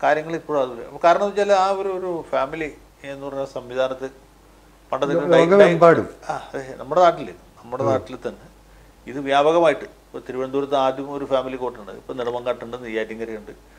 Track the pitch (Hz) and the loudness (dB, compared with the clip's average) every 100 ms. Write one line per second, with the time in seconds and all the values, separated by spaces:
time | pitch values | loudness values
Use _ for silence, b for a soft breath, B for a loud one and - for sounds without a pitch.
0 | 139 151 156 165 - 147 127 117 127 139 | 0 0 -2 -8 -4 -2 -2 -4 -14 0
1 | 170 175 202 196 202 196 190 196 196 185 | 4 4 2 0 2 4 4 0 -2 -4
2 | 185 165 - 135 135 160 151 - _ _ | -4 -6 -4 -2 -2 -4 -8 -10 _ _
3 | 139 139 139 135 135 139 120 127 131 131 | -14 -12 -8 -8 -8 -8 -8 -2 -2 -2
4 | 131 - _ _ _ _ _ _ _ 131 | -10 -12 _ _ _ _ _ _ _ -2
5 | 143 165 147 165 165 196 202 170 170 143 | 0 0 4 4 6 8 8 8 6 6
6 | 95 - - 147 - 139 131 131 120 160 | 2 -8 -10 -10 -8 -12 -12 -12 -4 4
7 | 175 165 135 - - _ 117 123 139 131 | 4 4 -6 -14 -20 _ -12 -4 -2 -2
8 | - 127 120 101 - _ _ b b b | -4 -10 -10 -12 -18 _ _ b b b
9 | - 131 139 139 147 165 165 139 - - | -14 -10 0 2 4 4 4 2 -4 -18
10 | _ 131 - 127 131 135 139 139 131 131 | _ -16 -10 -8 -4 -4 -2 0 0 -2
11 | 139 143 135 135 131 127 127 113 98 101 | -8 -10 -2 -2 -2 -6 -8 -8 -16 -16
12 | - 131 120 123 120 120 117 123 123 110 | -12 -8 -6 -6 -6 -6 -8 -12 -8 -6
13 | 110 110 113 110 101 - _ | -6 -8 -10 -12 -14 -20 _